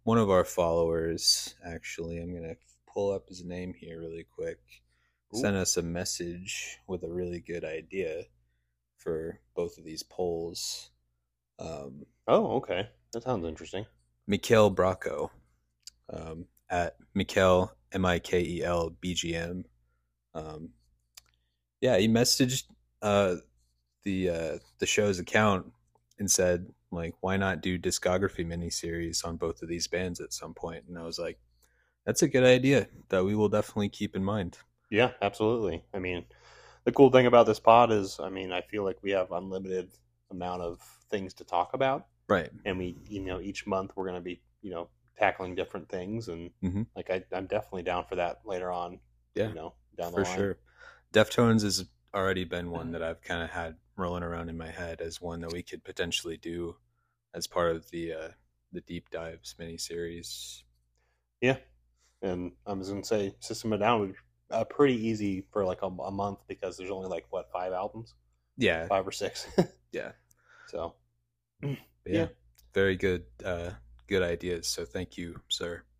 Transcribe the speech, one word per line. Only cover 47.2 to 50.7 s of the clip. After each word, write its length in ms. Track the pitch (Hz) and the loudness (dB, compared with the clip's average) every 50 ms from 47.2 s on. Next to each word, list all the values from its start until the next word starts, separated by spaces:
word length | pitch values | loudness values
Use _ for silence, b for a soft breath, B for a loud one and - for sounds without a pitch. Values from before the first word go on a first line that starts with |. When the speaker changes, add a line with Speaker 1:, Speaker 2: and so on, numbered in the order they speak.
| 92 - - | -4 -6 -6
Speaker 2:
I'm 140 | 92 95 92 | -8 -4 -2
definitely 360 | 101 107 - - - 92 87 | -2 -4 -4 -4 -8 -6 -4
down 220 | 90 90 87 87 | -2 -2 -2 -4
for 100 | - 95 | -4 -2
that 240 | 90 87 85 - - - | -2 -2 -2 -4 -6 -8
later 260 | 107 98 90 92 90 | -6 -6 -4 -4 -4
on, 300 | 90 90 87 87 90 95 - _ _ _ _ _ - | -4 -4 -6 -6 -10 -14 -20 _ _ _ _ _ -4
Speaker 1:
Yeah, 140 | - 104 113 | -2 -2 -2
Speaker 2:
you 40 | 82 | -4
know, 180 | 80 80 87 - _ _ _ _ - | -8 -12 -12 -14 _ _ _ _ -8
down 140 | 85 87 87 | -6 -2 0
the 60 | 98 | 0
Speaker 1:
for 40 | 98 | 0
Speaker 2:
line. 140 | 95 92 95 | 0 0 0
Speaker 1:
sure. 200 | 101 98 92 - B B | 0 -2 -2 -6 B B